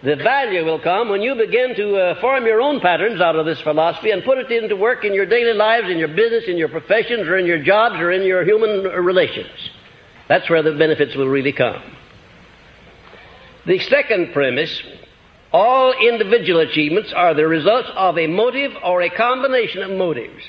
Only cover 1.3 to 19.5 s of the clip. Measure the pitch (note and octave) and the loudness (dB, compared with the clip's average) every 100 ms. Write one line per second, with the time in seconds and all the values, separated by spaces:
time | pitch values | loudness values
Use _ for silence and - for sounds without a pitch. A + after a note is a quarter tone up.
1.3 | B3+ G#3 G#3 B3+ G3 G#3 G3 F3+ E3 A#3+ | -2 0 0 0 -2 -2 0 0 0 0
2.3 | C4+ A3+ A3 C#4 C#4 F3+ E3 G3+ G3 E3+ | 0 2 2 2 0 0 0 -2 0 0
3.3 | D#3+ D#3+ D#3 - D3+ E3 - G#3+ G3 A#3 | 2 -2 -4 -2 0 0 0 -2 -2 0
4.3 | C4 A#3 A#3 A3 G3 G#3+ B3 G#3 G3 F#3+ | -2 0 -4 -2 -2 0 0 -2 -2 0
5.3 | A#3 A#3 G#3+ G#3+ A#3 G3 E3+ D#3 D#3 A3+ | 0 2 2 2 2 0 -2 -2 0 0
6.3 | A3+ G3 F3 D#3 D#3+ - G#3 A3+ A#3 E3 | 0 -2 -4 -4 -6 0 0 0 -4 0
7.3 | F#3 F3+ E3+ C#3 G3+ A#3 F3+ F3 F#3 F#3+ | 0 0 0 2 4 2 0 -2 0 0
8.3 | F#3 E3+ G#3+ A3 G#3 F#3+ F3 F3+ F#3 D3+ | 0 2 2 2 0 -2 -2 0 2 0
9.3 | - F#2 - - - - - - - - | -4 -12 -16 -18 -18 -20 -20 -20 -20 0
10.3 | E3 - E3 D#3 D3 D#3 D3+ C#3+ C3+ C3+ | 0 2 2 2 2 0 2 0 0 0
11.3 | C#3 C3+ C3+ B2 - - - - - - | 0 -2 0 -2 -2 -16 -20 -20 -20 -20
12.3 | - - - - - - - - - - | -20 -20 -20 -20 -20 -20 -20 -20 -20 -20
13.3 | - - - - F#3 - C#4 C#4 G#3 E3+ | -20 -20 -16 -2 -2 2 0 2 -2 -2
14.3 | - C3+ B2 D#3+ - - - - _ _ | -2 -2 -2 -4 -8 -14 -20 -20 _ _
15.3 | _ _ E3+ G#3+ C4 C4 B3+ A3 A#3 G3+ | _ _ 2 4 4 2 4 2 2 2
16.3 | A#3 F#3 E3 D#3 D#3 D3 F3 G#3+ F3 F3 | 2 2 2 2 0 0 0 -2 0 2
17.3 | D3+ D#3+ D#3+ D3+ A#3+ - - F#3+ E3 E3 | 2 2 2 2 2 0 0 0 2 0
18.3 | F3 A#3 B3 C#4 - - F3+ F3 F3+ A#3 | 0 0 -2 -6 -6 -2 0 -2 -2 -2
19.3 | B3+ C4+ | 0 0